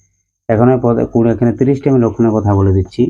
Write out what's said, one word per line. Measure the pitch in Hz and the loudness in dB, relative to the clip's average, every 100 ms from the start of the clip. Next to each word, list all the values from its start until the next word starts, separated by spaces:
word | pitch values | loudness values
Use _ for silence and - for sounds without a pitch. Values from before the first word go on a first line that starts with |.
| _ _ _ _ - | _ _ _ _ -4
এখন | 110 123 | 0 2
আমি | 127 | 2
পদ-, | 120 117 117 | 0 -2 -2
কুড়ি, | 117 117 | 0 0
এখানে | 110 120 | 0 -2
তিরিশটি | 107 131 139 143 | 0 -2 -2 0
আমি | 135 | 0
লক্ষণের | 117 101 117 | 0 0 0
কথা | 110 101 | 0 0
বলে | 98 98 | 0 2
দিচ্ছি, | 98 92 - | 0 -2 -4